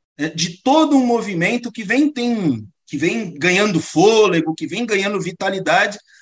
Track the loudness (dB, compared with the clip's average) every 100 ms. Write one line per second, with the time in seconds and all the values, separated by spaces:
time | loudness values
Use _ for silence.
0 | _ -8 -8 -4 -6 -4 2 4 4 4
1 | 2 0 -2 -2 -2 -2 -6 -10 -4 0
2 | 0 0 -2 -2 -2 -2 -8 _ _ -4
3 | -2 -2 -6 -4 0 2 2 0 -2 4
4 | 4 6 4 2 -2 -6 -8 -6 -2 -2
5 | -2 -4 -6 -6 -4 -4 0 0 0 -4
6 | -18 _